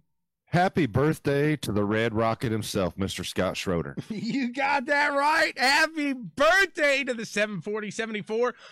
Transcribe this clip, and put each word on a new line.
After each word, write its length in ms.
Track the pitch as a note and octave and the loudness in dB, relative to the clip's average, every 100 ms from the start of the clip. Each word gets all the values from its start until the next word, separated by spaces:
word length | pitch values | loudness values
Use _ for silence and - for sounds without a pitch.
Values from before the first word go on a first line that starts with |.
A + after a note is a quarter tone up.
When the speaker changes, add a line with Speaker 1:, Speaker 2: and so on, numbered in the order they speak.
| _ _ _ _ - | _ _ _ _ -2
Speaker 1:
happy 400 | E3+ F#3+ G3 C3 | 2 2 2 0
birthday 720 | A2+ D3 D#3+ D3 C#3 D3+ D3+ | 2 2 0 0 2 2 0
to 160 | - | -2
the 120 | G#2 | 0
Red 300 | G2+ A2 A#2 | 2 2 2
Rocket 380 | A2 A2+ A2+ A#2+ | 2 0 0 -2
himself, 440 | A2 - G#2+ F2 - | -2 -2 0 0 0
Mister 260 | F#2+ - | -4 -4
Scott 320 | F2 - F#2 C#2+ | -6 -2 -2 -2
Schroeder. 400 | G2 E2+ C#2+ C2+ | -2 -2 -2 -8
Speaker 2:
<laughs> 60 | - | -10
You 440 | G#3 A3+ C#4 B3 | -8 -4 -2 -4
got 340 | C4 C4+ C#4+ C4 | -2 0 0 0
that 220 | C#4+ D4 | 0 2
right. 500 | C#4 D4 D#4+ D#4+ C#4 | 2 2 2 0 0
Happy 540 | B3+ D4 D#4+ D#4+ C#4+ | 2 4 2 0 -4
birthday 880 | C4 F#3 - D4+ F#4+ F#4+ - D4 C4+ | -4 -8 2 4 6 4 2 2 2
to 80 | C4 | -2
the 120 | A#3 G#3+ | -6 -4
seven 340 | G#3 G#3+ G3 | -2 -2 -4
forty 300 | G#3 G#3+ G#3 | -6 -6 -6
seventy-four 640 | - A3 G#3+ G3 A3 B3 - - | -6 -6 -6 -4 -2 -2 -2 -18